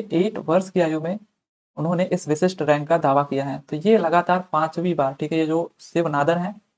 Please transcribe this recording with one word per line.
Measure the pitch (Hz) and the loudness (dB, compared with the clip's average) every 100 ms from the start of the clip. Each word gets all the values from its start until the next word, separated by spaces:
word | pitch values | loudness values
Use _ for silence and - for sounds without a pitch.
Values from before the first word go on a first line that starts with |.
| - | 0
एट | 160 202 - | 0 0 -2
वर्ष | - 175 185 | 0 0 0
की | 185 | 0
आयु | 160 156 | 0 -2
में | 160 208 _ _ _ _ _ - | -4 -8 _ _ _ _ _ -6
उन्होंने | 156 175 | -2 0
इस | 180 180 143 | 0 -2 -2
विशिष्ट | 151 185 185 | 0 0 0
रैंक | 151 147 147 | 0 0 2
का | 165 | 0
दावा | 151 139 | 2 2
किया | 143 135 139 | 0 -2 -4
है। | 135 | -8
तो | - 156 | -8 -2
ये | 190 220 | 2 4
लगातार | 165 175 175 180 185 | 4 2 2 -2 0
पांचवी | 151 160 170 180 | -2 -2 -2 -2
बार, | 156 135 | 0 -2
ठीक | 139 151 | -2 -4
है, | 160 | -2
ये | 156 | 0
जो | 165 170 _ | 0 -2 _
शिव | - 170 160 | -6 -2 0
नादर | 147 143 170 | 0 2 0
हैं | 180 - _ | -2 -8 _